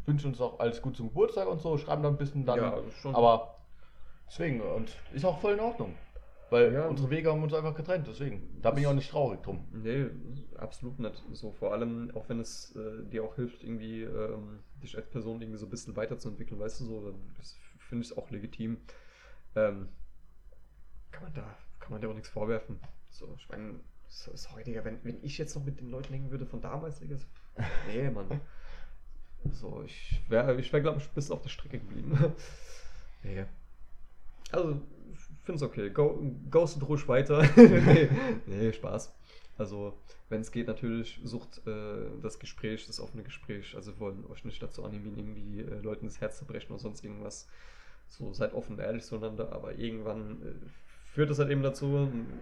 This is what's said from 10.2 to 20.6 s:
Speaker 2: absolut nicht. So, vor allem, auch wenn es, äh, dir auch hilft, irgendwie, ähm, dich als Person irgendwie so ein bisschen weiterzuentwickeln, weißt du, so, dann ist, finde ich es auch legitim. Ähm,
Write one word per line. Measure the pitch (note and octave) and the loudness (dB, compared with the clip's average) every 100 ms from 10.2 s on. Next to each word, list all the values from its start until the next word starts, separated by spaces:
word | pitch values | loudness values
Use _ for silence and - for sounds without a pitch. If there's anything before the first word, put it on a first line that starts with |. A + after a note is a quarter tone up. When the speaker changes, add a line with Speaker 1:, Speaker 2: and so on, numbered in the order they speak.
| - C#3 - - | -8 -8 -8 -8
Speaker 2:
absolut | - - B2 - | -8 -8 -8 -6
nicht. | A2 - - | -6 -6 -10
So, | - G#2+ | -10 -10
vor | - G2+ | -2 -2
allem, | G#2 A#2 A#2 A#2+ | 0 -2 -4 -6
auch | A2 - | -6 -4
wenn | A#2 | -4
es, | A2+ - - A2 | -4 -10 -12 -10
äh, | A2 A2 G#2 | -8 -8 -6
dir | A2+ | -4
auch | A2 - | -4 -4
hilft, | A#2+ - | -6 -6
irgendwie, | - A2+ A2 A2+ | -8 -8 -6 -8
ähm, | A2+ A2 G#2+ A2 G#2 G#2 - - | -4 -4 -4 -6 -10 -14 -16 -14
dich | - - | -12 -10
als | - | -8
Person | A#2+ A2 A2+ | -6 -6 -6
irgendwie | A2+ G#2+ | -8 -10
so | G#2+ | -8
ein | |
bisschen | A#2+ - G#2 | -10 -8 -6
weiterzuentwickeln, | A2+ A#2+ - G2+ - G#2 | -4 -4 -6 -6 -4 -4
weißt | G#2+ - | -4 -4
du, | |
so, | A#2 A2 G2+ | -4 -6 -8
dann | F#2+ F#2+ - | -8 -8 -10
ist, | - - - - | -12 -14 -18 -16
finde | - A#2+ | -8 -6
ich | A#2 | -6
es | - | -8
auch | - | -8
legitim. | G2+ G#2 - A2+ A#2 - - - - - - - | -8 -8 -6 -4 -6 -10 -18 -18 -20 -18 -16 -6
Ähm, | G#2+ G#2+ G2 F#2+ - - - - - - - | 2 2 2 -6 -6 -8 -10 -16 -18 -18 -18